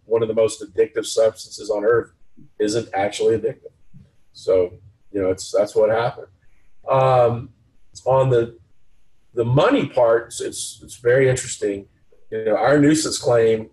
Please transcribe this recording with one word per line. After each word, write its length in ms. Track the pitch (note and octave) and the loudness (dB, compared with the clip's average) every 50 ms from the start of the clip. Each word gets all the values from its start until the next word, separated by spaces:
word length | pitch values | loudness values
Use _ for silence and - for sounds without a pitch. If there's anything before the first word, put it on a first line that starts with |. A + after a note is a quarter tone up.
| _ | _
one 160 | - A2 A2+ A2+ | -2 -2 0 0
of 60 | A2 | 0
the 60 | G#2+ | 0
most 280 | A2+ A2 G#2+ - - G#2+ | 2 0 0 0 -6 -14
addictive 440 | F#2+ F2+ A2 A2+ A2 - A2+ G#2 | -6 -2 -2 -2 -2 -2 -6 -8
substances 640 | - - A2 A2 A2 G#2+ - - - - - G#2+ G2+ | -4 0 2 2 2 0 -2 -10 -18 -18 -12 -8 -6
on 140 | G#2+ G#2 G#2 | -4 -2 0
earth 280 | A2 A#2+ A2+ - - _ _ - - - - - - _ - | 0 0 0 0 -4 _ _ -20 -20 -20 -20 -20 -14 _ -4
isn't 300 | G#2+ G#2+ G#2+ A#2+ A2 - - | -4 -2 -2 -4 -4 -4 -4
actually 460 | G2 G2+ G2+ - - A2 A2 A2+ G#2+ | -4 -4 -4 -4 -2 0 0 0 0
addictive. 340 | G2+ C3 C#3 - - - _ _ - - - - - _ _ _ _ _ _ | -2 -4 -8 -8 -14 -20 _ _ -20 -20 -20 -20 -20 _ _ _ _ _ _
So, 420 | - - - F#2+ F#2 F2+ F2+ - - - - - _ _ - - | -10 -4 0 0 0 0 -2 -4 -12 -20 -20 -20 _ _ -10 -6
you 80 | G2+ F#2+ | -4 -2
know, 80 | F#2 | -2
it's, 200 | F#2 - - - | -4 -4 -6 -4
that's 240 | - F#2+ G#2 - - | -2 -2 -2 0 0
what 140 | A2 G#2+ G#2+ | 2 2 2
happened. 380 | A2 A2+ A#2 B2+ - - - - _ _ _ - - - - - - - - - | 2 0 -2 -4 -6 -8 -16 -20 _ _ _ -20 -20 -20 -20 -20 -20 -14 -6 -2
Um, 640 | C3+ C3+ C3 C3 C3 B2 A#2+ A#2 A#2 A#2 A#2 - - _ _ _ _ _ - - - - - | 0 2 2 4 4 4 4 2 0 -2 -8 -12 -18 _ _ _ _ _ -20 -20 -20 -8 -2
on 240 | B2 G#2+ G#2+ B2+ C3 | 0 2 2 2 4
the, 300 | B2 A#2 A2+ A2+ - - _ _ - - - - - - - - - - _ _ - | 2 2 0 0 -4 -14 _ _ -20 -20 -20 -20 -20 -20 -20 -20 -20 -20 _ _ -6
the 140 | A#2+ A2+ | -4 -2
money 400 | A#2 B2 D3 F3+ B3 C#4+ B3+ D#3 | 0 2 2 2 2 2 0 -2
part, 480 | C#3 - C3 A#2+ A2+ A#2 A2+ - - - - | -2 0 2 2 4 2 2 0 -4 -10 -10
it's, 400 | - - - - - - - - - | -10 -10 -10 -10 -12 -12 -14 -16 -20
it's 140 | - - | -20 -16
very 320 | - - A#2+ B2 C3+ C3+ C3 | -4 0 2 2 4 4 2
interesting. 560 | B2 B2 - B2 - - A2 G#2 G2 G2 G2 - _ _ _ - - - - - | 2 0 -4 -8 -8 -6 -4 -4 -4 -6 -10 -16 _ _ _ -20 -20 -20 -16 -12
You 140 | A2 A2 A2 | -8 -6 -2
know, 120 | A2 G#2+ | -2 0
our 220 | - - C#3 C#3+ D3+ | 0 2 2 4 4
nuisance 400 | C#3+ D3 D#3 D#3 - C3 A2 - | 4 4 4 2 0 -4 -6 -4
claim 520 | - - A#2+ A#2 A2+ A2+ A2+ A2 A2 - | 0 2 2 4 4 4 2 0 -4 -8